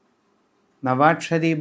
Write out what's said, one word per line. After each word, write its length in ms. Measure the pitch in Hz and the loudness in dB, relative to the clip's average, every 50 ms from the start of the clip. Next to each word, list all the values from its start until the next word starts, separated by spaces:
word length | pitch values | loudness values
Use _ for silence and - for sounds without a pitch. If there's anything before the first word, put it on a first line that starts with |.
| _ _ _ _ _ _ _ _ _ _ _ _ _ _ _ - 135 | _ _ _ _ _ _ _ _ _ _ _ _ _ _ _ -8 -4
നവാക്ഷരി 680 | 127 127 131 147 160 170 165 - - 165 160 160 165 160 151 | -2 0 4 4 2 2 0 -4 -4 -4 -2 -2 -2 -2 -2